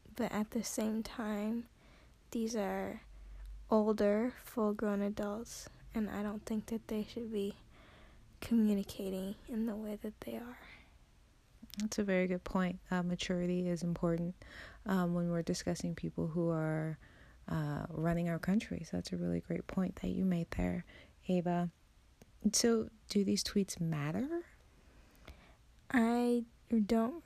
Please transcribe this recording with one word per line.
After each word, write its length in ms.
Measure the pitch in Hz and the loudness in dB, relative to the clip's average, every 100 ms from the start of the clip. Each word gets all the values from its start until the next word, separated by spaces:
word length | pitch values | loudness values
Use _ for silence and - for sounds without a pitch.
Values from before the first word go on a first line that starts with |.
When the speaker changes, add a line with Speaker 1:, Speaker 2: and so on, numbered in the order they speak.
| - - | -14 -4
Speaker 1:
but 160 | 220 | -2
at 200 | 202 214 | 0 -2
the 120 | 233 | -2
same 400 | 190 - 214 220 | -4 -2 0 -2
time, 640 | 220 - 214 208 214 233 233 - - - - - - | -4 -6 -4 -2 -2 -4 -6 -18 -20 -20 -20 -20 -8
these 240 | 233 226 233 | -4 -2 0
are 460 | 190 190 190 214 - - - - - - - | 0 -2 -4 -6 -12 -18 -16 -14 -12 -14 4
older, 640 | 220 214 214 202 214 247 - | 4 6 4 4 4 2 -4
full-grown 580 | - 240 214 208 214 202 | -6 0 2 2 0 0
adults, 640 | 202 208 208 214 240 - - - - | 0 -2 -4 -6 -8 -12 -14 -18 -8
and 160 | 226 208 | -4 -2
I 140 | 196 | -2
don't 220 | 208 208 - | -4 -6 -4
think 220 | 220 - | -4 -2
that 200 | 226 - | -6 -4
they 180 | 214 208 | -4 -4
should 240 | 233 226 | -6 -4
be 240 | 214 202 - - - - - - - - - | -2 -2 -4 -16 -20 -20 -20 -20 -20 -20 -16
communicating 960 | - 233 214 202 202 - 196 190 190 214 - | 4 6 6 4 0 -6 -4 -4 -4 -8 -6
in 180 | 220 226 | -2 -2
the 100 | 208 | -2
way 220 | 214 208 | -6 -6
that 160 | 214 - | -8 -8
they 140 | 233 226 | -8 -8
are. 240 | 240 247 - - - - - - - - - - - - | -8 -14 -18 -20 -20 -20 -20 -20 -20 -20 -20 -20 -12 -6
Speaker 2:
That's 180 | 214 - | -2 0
a 60 | |
very 240 | 202 185 185 | 2 4 4
good 160 | 180 | 0
point. 340 | - 190 180 185 - | 0 0 0 -2 -2
Uh, 100 | 180 | 0
maturity 640 | 175 180 - 180 175 180 180 | 0 -2 0 0 2 2 2
is 140 | 170 | 0
important, 540 | 175 170 170 165 175 - - - - - - | 0 2 2 2 0 -6 -14 -16 -16 -8 0
um, 300 | 190 175 175 | 2 4 2
when 160 | 175 | 2
we're 100 | 170 | 0
discussing 540 | 165 175 - 170 175 165 | 0 -2 -2 -2 -2 -4
people 320 | 165 170 165 | -4 -2 -2
who 220 | 170 170 | 0 2
are, 480 | 160 156 156 156 156 - - - - - | 2 0 0 -2 -6 -12 -20 -20 -18 -4
uh, 360 | 165 151 147 - | -2 0 -2 -4
running 400 | 160 165 170 170 | -2 0 2 0
our 100 | 165 | 0
country. 460 | - 208 - 170 165 | 2 2 0 -6 -4
So 100 | 180 | -6
that's 160 | - | -4
a 60 | 175 | -2
really 240 | 175 170 | 0 0
great 260 | - 170 - | 0 -4 -2
point 300 | 190 185 - | -2 -2 -2
that 120 | 180 | -4
you 140 | 185 | 0
made 260 | 190 170 170 | 2 2 -2
there, 340 | - 175 175 - - - - - | -2 0 -2 -6 -16 -20 -10 0
Ava. 420 | 180 170 175 175 - - - - _ - - 208 | 2 2 2 0 -4 -20 -20 -20 _ -20 -2 2
So, 360 | - 240 226 226 - - | 4 4 4 0 -8 0
do 160 | 208 202 | 2 4
these 180 | 208 | 2
tweets 380 | - 208 190 - | 2 2 0 0
matter? 640 | 165 156 143 185 277 339 - - - - - - - - - - - - - - - | -2 0 0 -2 -2 -4 -6 -16 -20 -20 -20 -20 -20 -20 -20 -20 -20 -20 -20 -20 0
Speaker 1:
I 540 | 254 226 240 240 240 233 - - 226 202 | 4 4 4 4 2 0 -12 0 2 4
don't 360 | 226 226 330 | 2 2 -2